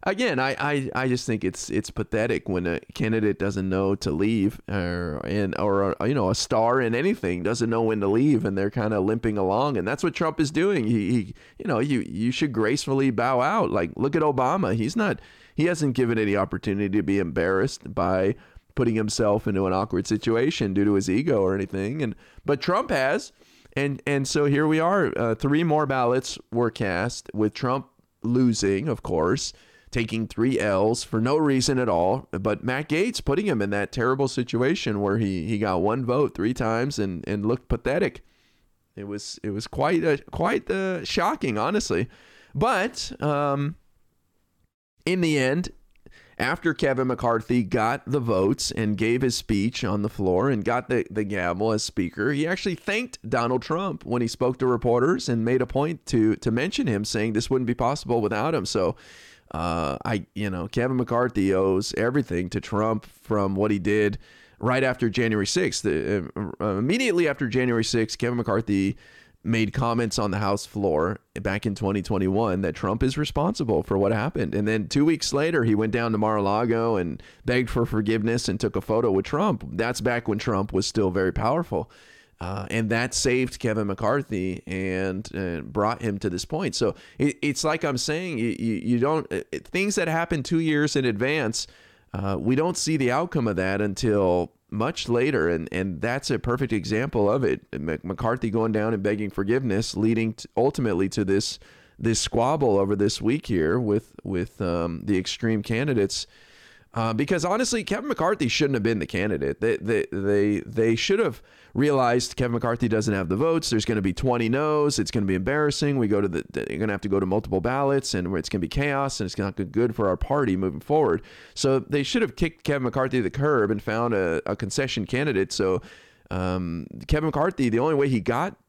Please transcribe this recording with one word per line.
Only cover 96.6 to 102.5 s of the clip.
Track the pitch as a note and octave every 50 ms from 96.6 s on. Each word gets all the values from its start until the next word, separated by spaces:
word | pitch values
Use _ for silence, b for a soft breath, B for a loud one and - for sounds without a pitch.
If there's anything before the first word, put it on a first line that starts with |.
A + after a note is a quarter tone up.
| C#3 A#2
example | A2+ G2+ - - G#2+ G#2+ C3 C#3+ - A2 G2+ G2+
of | A#2 C#3 B2+
it. | D#2 B1+ - - - -
Mc-, | C#2+ D2 E2 D#2 D2+ -
McCarthy | F2+ F#2 - - A2+ A#2+ B2 - A2+
going | G2 A2+ A2+ A2+
down | G#2+ G#2+ G#2+ A2+ A2+
and | G2 F#2+
begging | G#2 G#2+ G2+ G#2 G2
forgiveness, | - G2 G2 G2+ A#2+ C3+ C3+ A2+ F#2+ G#2 A2+ - -
leading | F#2+ A2 A2 A#2 A2 A2+ A2
t-, | G#2+ - - - -
ultimately | - A#2+ C#3+ - - B2 G#2+ F#2 F2 G2 F#2+
to | - A2 G2+
this, | F#2+ G2 G2+ - - - - B B B B B B B
this | B - A2+ A2 -
squabble | - - - A#2 A#2 C3+